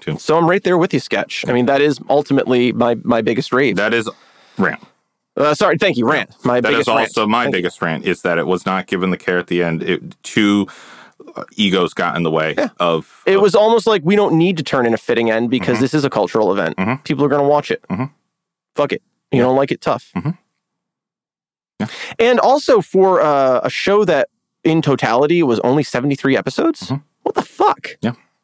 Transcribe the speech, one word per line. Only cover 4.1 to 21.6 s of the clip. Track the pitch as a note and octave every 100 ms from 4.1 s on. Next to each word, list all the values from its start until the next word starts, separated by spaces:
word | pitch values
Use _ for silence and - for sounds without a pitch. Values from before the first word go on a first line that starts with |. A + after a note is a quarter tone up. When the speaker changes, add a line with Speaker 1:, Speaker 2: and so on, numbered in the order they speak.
| - _ _ _ -
Speaker 1:
rant. | F2 - - _ _ _ _ -
Speaker 2:
Uh, | D3
sorry, | D3+ F#3+ E3
thank | G3 A#2+
you, | A#2
rant. | D3 G2 -
My | B2 B2
Speaker 1:
That | A2+
is | A2+
Speaker 2:
biggest | -
rant. | A2+
Speaker 1:
also | A2 A#2 G#2+
my | A#2
Speaker 2:
Thank | A#2 F#2
you. |
Speaker 1:
biggest | F2 -
rant, | E2+ D#2 F#2
is | F2
that | F2+ E2+
it | D#2+
was | F#2 G2
not | F#2+ -
given | F#2+ F#2
the | E2+
care | - F2+
at | F2
the | F2
end. | E2+ E2
It, | - F2 F2 -
to | - A2+ G#2 G2+ F#2+ - - - - - - -
uh, | - -
egos | G2+ F#2 E2+
got | - F2 E2+
in |
the | E2
way | D#2 D#2 D2
Speaker 2:
Yeah. | C#4 -
Speaker 1:
of, | E2+ E2 - - F3
Speaker 2:
It | G3
Speaker 1:
of |
Speaker 2:
was | G3+ G#3
almost | A3 A#3 A3+
like, | G3+
"We | D#3 G#3
don't | F#3+ D#3+
need | F3+ D#3+
to |
turn | - C3+ A#2
in |
a | A2+
fitting | - A#2 A#2
end | A2+ A#2+
because | B2+ - A#2
Speaker 1:
Mm-hmm. |
Speaker 2:
this | C3
is | D3+ C#3
a |
cultural | G#2+ F#2 A2+ G2
event. | G2 D#2+ F#2
Speaker 1:
Mm-hmm. | G2+ C3+
Speaker 2:
People | - C3+ C#3+
are |
gonna | C#3+ C#3+
watch | D3 -
it. | - -
Speaker 1:
Mm-hmm. | F#2 C3+ - _ _ _ _ _ -
Speaker 2:
Fuck | C#3+
it. | - - _ _
You | C3
Speaker 1:
Yeah. | B2+
Speaker 2:
don't | C3+
like | C#3+
it? | -
Tough." | D#3 A#2 - F2+
Speaker 1:
Mm-hmm. | D3 F3+ _ _ _ _ _ _ _ _ _ _ _ _